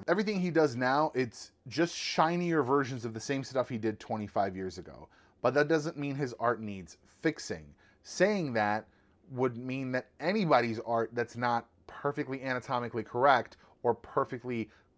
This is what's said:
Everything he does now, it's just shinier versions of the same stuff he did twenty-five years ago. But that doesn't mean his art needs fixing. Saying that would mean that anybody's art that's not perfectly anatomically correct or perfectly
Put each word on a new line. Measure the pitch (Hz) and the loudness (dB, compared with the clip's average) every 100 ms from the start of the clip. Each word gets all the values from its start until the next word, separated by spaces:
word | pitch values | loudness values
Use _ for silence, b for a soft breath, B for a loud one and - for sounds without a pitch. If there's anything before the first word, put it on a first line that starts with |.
| - | 0
Everything | 185 214 202 | 2 2 0
he | 180 | 2
does | 160 151 120 | 4 4 4
now, | - 139 156 123 | 2 4 2 0
it's | 127 - - _ - | -2 -4 -20 _ -8
just | 113 165 - | 0 0 0
shinier | - - 165 175 175 160 | -4 2 4 4 2 2
versions | 123 139 127 131 113 | 4 2 2 -4 -6
of | 110 | -6
the | |
same | - 139 | -4 -4
stuff | 127 131 120 | -2 -2 -2
he | 120 | 0
did | 110 107 | -2 -4
twenty-five | - 113 104 110 101 92 | -6 -6 -4 -2 -2 -2
years | 92 90 | -6 -8
ago. | 80 67 - b b b | -14 -16 -20 b b b
But | 127 131 | 2 4
that | 151 | 4
doesn't | 160 151 143 | 4 0 -4
mean | 143 135 | -6 -2
his | 135 117 | -4 0
art | 117 113 | 0 0
needs | 107 98 87 - _ _ | -2 -8 -12 -18 _ _
fixing. | 160 156 - 95 76 76 b b | -2 -2 -6 -8 -10 -20 b b
Saying | - - 190 208 151 | -10 2 2 2 0
that | 113 104 107 - b b b - | 0 2 0 -4 b b b -12
would | 127 127 117 | -2 -2 -2
mean | 127 131 131 | -6 -6 -2
that | 127 - - | -4 -4 -6
anybody's | 160 214 175 131 120 110 | -2 2 6 4 4 -2
art | 113 117 113 | 0 0 0
that's | 117 117 117 | -2 -4 -2
not | 123 117 - _ - | 0 0 -2 _ -20
perfectly | - 143 143 135 131 | -6 -4 -4 -4 -6
anatomically | 131 127 - 127 120 113 | -4 -4 -2 -4 -2 -4
correct | 104 120 135 127 - - b b | -4 0 4 2 2 -12 b b
or | 120 117 | 0 0
perfectly | - - 135 127 123 120 104 b b | 0 -2 -2 -4 -6 -4 -4 b b